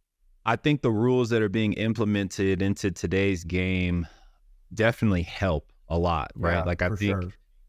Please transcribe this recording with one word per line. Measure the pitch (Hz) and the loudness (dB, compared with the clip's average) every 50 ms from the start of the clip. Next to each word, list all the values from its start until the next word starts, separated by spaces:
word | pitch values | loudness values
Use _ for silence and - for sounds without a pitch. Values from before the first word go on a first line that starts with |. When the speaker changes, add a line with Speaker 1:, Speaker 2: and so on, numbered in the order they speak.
| _ _ _ _ _ _ _ _ _ | _ _ _ _ _ _ _ _ _
Speaker 1:
I | 110 120 - | -2 -2 0
think | - 151 147 143 - | 2 0 0 2 2
the | 123 | 2
rules | 110 104 117 127 127 127 123 110 | 2 4 2 4 4 2 2 2
that | 117 113 | 2 2
are | 110 101 | 2 2
being | 95 113 110 107 - | 2 2 0 0 0
implemented | - 107 113 110 117 107 104 104 101 98 90 - - 98 95 95 90 | 0 -2 -2 0 0 0 2 2 2 0 -2 -2 0 0 0 2 2
into | 98 98 98 - - 98 | 0 0 0 0 -2 -4
today's | 87 - - 87 90 95 98 98 95 85 90 | -4 -4 -4 -2 0 0 2 0 0 -2 -4
game | 82 87 90 90 92 92 92 90 87 87 87 82 - - - - - _ _ _ _ - _ _ _ | -4 -2 -2 0 0 0 0 0 0 0 -2 -4 -6 -10 -18 -20 -20 _ _ _ _ -20 _ _ _
definitely | - - 107 117 113 - 117 107 95 87 85 | -4 0 0 0 2 2 0 2 2 0 -2
help | - - - 101 95 80 76 - - _ _ _ - | -4 -4 -4 -2 0 0 -2 -4 -8 _ _ _ -4
a | 80 85 | -2 0
lot, | 87 87 82 76 - - - | 0 0 0 -2 -2 -6 -8
right? | - 85 85 87 92 | -4 -2 0 0 0
Speaker 2:
Yeah, | 90 | 0
Speaker 1:
Like, | 90 87 - 90 | -2 -2 -2 -2
I | 90 | -2
Speaker 2:
for | 107 95 | -2 -2
Speaker 1:
think, | 104 101 98 95 90 | -2 -2 0 -2 -4
Speaker 2:
sure. | 90 - | -8 -10
Speaker 1:
I | - _ _ _ - - | -16 _ _ _ -20 -20